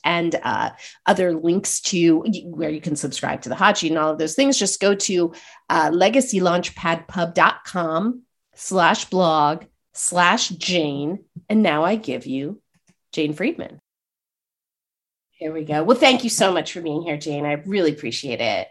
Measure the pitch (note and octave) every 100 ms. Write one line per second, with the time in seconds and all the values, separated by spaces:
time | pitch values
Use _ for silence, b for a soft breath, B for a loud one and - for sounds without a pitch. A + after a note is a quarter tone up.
0 | F3 E3+ E3+ - - G#2 A2+ - B B
1 | - F#3+ F3+ D#3+ E3+ F3+ - - - F#3
2 | E3+ D#3+ A3 F3+ F3 D#3+ D#3+ D3+ D#3+ D3
3 | C#3 - - C3+ A#2+ B2+ G3 G3+ E3 D#3+
4 | D#3 D#3 D#3 - C#4 C4+ F#3+ - G3 G3+
5 | - F3+ E3+ B B B - E3 D#3 E3+
6 | F#3+ B3+ C4 G3 F3+ F3 F3+ - E3+ E3
7 | - F#3+ E3+ E3+ E3 - - F3+ E3 D#3+
8 | G#3+ B3 - _ _ - - F#3 E3 G#3+
9 | - F#3 F3 D#3 D3 E3 - _ _ -
10 | - F3+ F3 A#3 - E3 - F3+ D3+ C#3
11 | D3 G3 - - - A3 G3 D3+ E3 G#3+
12 | D3+ B2+ C3+ C3 C#3+ G#3 _ _ _ _
13 | _ - D3+ D3+ A3+ F4 - - _ _
14 | _ _ _ _ _ _ _ _ _ _
15 | _ _ _ - D#3+ D#3+ D#3 D3+ E3+ A#3+
16 | C#4 B3+ A#3 - F#3+ F3+ - F#3 E3+ D3
17 | E3+ D3 D#3 C#3+ D3 D3 F#3+ G3+ E3 D3
18 | B2 A#2 C#3 A2+ A2+ F#2+ F#2